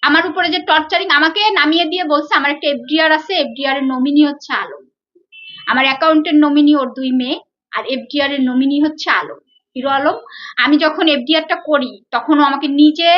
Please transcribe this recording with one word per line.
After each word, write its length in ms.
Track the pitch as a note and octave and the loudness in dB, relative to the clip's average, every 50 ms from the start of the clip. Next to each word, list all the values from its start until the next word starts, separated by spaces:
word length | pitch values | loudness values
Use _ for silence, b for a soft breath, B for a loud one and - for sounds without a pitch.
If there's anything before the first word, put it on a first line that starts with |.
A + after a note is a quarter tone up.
| - | 0
আমার 200 | C#4 D4 D#4+ F4 F#4+ | 2 0 0 0 -2
উপরে 180 | - F#4+ F4+ E4+ | -4 -4 -2 -2
যে 100 | D#4+ F4+ | -2 -4
টর্চারিং, 500 | F4+ - D#4 D#4 D#4 D#4 - F4 F#4+ G4 | -2 0 0 0 0 0 -4 -4 -2 0
আমাকে 320 | D#4 C#4+ D4+ E4 E4 G#4 G#4 G#4+ G#4 F#4+ | 0 2 2 0 0 0 -2 0 2 2
নামিয়ে 260 | D4 D4 D#4+ E4 F4 | 2 2 2 0 0
দিয়ে 180 | D#4+ D#4 F#4 F4+ | -2 -2 -4 -2
বলছে 280 | D#4 D4 C#4+ D4 - G#4 | -2 -2 -2 -2 0 -2
আমার 160 | D#4+ C#4 C#4+ | 0 0 0
একটা 160 | C#4+ D4 - D4+ | -4 -2 -2 -4
এফডিআর 440 | C#4+ B3 A#3 B3+ D4+ D#4+ D#4+ D#4 | -4 -4 -6 -4 0 0 2 2
আছে, 220 | D#4 D#4 D#4 - G4 | 2 0 0 -4 -4
এফডিআর 420 | F4+ D4 A#3+ A3+ - C#4 C4+ C4+ C#4 | -4 -4 -4 -6 -6 -4 -4 -2 -2
এর 60 | C#4 | -2
নমিনি 380 | C4 C4 B3+ B3+ C#4 C#4+ D4 D4+ | -4 -4 -2 -2 0 2 2 2
হচ্ছে 260 | C#4+ C#4+ C#4+ - - C4+ | 2 0 -6 -10 -8 -6
আলম, 300 | A3 G3+ - - C#4+ - _ _ _ _ _ _ _ _ _ B B B B B B B - | -6 -6 -8 -12 -20 -20 _ _ _ _ _ _ _ _ _ B B B B B B B -2
আমার 140 | A3+ B3+ C4 | 0 2 2
অ্যাকাউন্টের 500 | C4+ C4+ C4+ D#4+ D#4+ D#4+ D#4 D4+ F4 D#4+ | 2 0 2 2 4 4 4 2 2 2
নমিনি 380 | D4+ D4+ D4 C#4+ D4 D4 D4 D4+ | 4 4 4 4 4 4 4 4
ওর 140 | D4 C4 A#3+ A3 C4+ | 2 0 -4 -6 -6
দুই 140 | C4+ C4 | -4 -2
মেয়ে, 260 | B3+ B3+ B3+ B3 D4+ - - _ _ _ _ _ - | -2 -2 -2 -2 -6 -8 -8 _ _ _ _ _ -10
আর 80 | G#3+ A3+ | -8 -6
এফডিআর 460 | - C4+ C4 - - - D4 C#4 C4+ | -6 -6 -8 -8 -6 -4 -2 -2 -2
এর 100 | C#4+ C#4 C4 B3+ | -2 -2 -2 0
নমিনি 280 | B3+ B3+ C4+ C#4 C#4+ C#4+ D4 | 0 0 0 2 2 0 0
হচ্ছে 220 | D#4 D4+ D4 - - | 0 -2 -4 -4 -2
আলম, 300 | - G3 A3 - - - _ _ _ _ _ _ _ | -2 -2 -2 -6 -12 -18 _ _ _ _ _ _ _
হিরো 140 | B3+ B3 C#4 | -8 -4 -2
আলম। 280 | C4+ C#4 C#4 D4+ - - - B B B B B B B A#3 | -2 0 0 0 -2 -2 -8 B B B B B B B 2
আমি 120 | C4 D4 D4 | 4 4 4
যখন 280 | D#4+ D#4 D#4 D#4+ F4 D#4+ | 4 2 0 2 0 2
এফডিআর 380 | D4 C4+ A#3+ B3+ D#4+ D#4+ D#4+ - | 2 0 0 0 0 0 0 -2
টা 100 | E4+ E4+ - - | -6 -6 -2 -2
করি, 220 | D4+ C#4 B3+ A#3+ G#3 - _ _ | 0 0 0 -2 -10 -14 _ _
তখন 240 | - A#3 A3+ - D#4 D4 | -6 -6 0 0 2 2
ও 40 | D4 | 4
আমাকে 240 | C#4 C#4 C4 D#4 D4 | 2 0 -2 -4 -2
নিজে 420 | C#4 C#4+ D4 D4+ D#4 D#4 E4 E4+ E4+ | 2 4 4 4 4 4 2 4 4